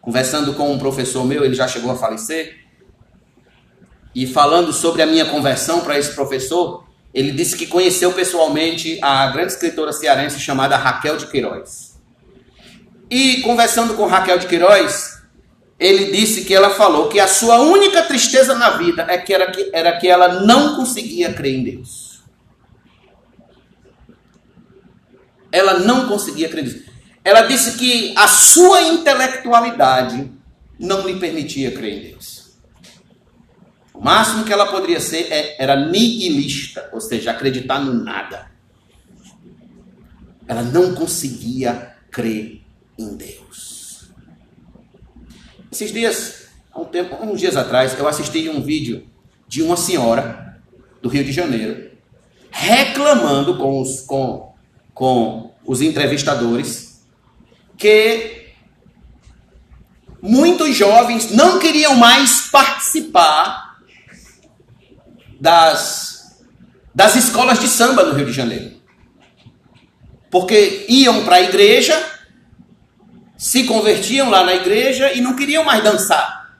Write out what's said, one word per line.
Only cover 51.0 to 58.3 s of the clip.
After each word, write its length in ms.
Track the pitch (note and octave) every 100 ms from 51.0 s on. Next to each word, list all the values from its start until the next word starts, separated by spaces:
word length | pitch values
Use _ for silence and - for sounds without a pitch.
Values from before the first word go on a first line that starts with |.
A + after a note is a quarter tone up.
do 80 | A#2
Rio 160 | C#3+
de 80 | C3+
Janeiro 580 | E3+ F3 A#2 A2 - - _ _ _ _ _ _
reclamando 1080 | - G3+ B3 C4+ C#4 D4 C#4 C#3+ C#3 C#3+ -
com 240 | C3+ C3+
os, 180 | C3 -
com, 540 | - C3+ B2+ - - _ _ _ _
com 600 | - C3 B2 A2+ - - _
os 160 | - B2+
entrevistadores 1040 | D#3 D3 C#3 C#3 C#3 B2+ A#2+ A#2+ D3+ - - _ _ _ _ _ _ _ _ _
que 680 | G#3 G#3+ A3 A3+ -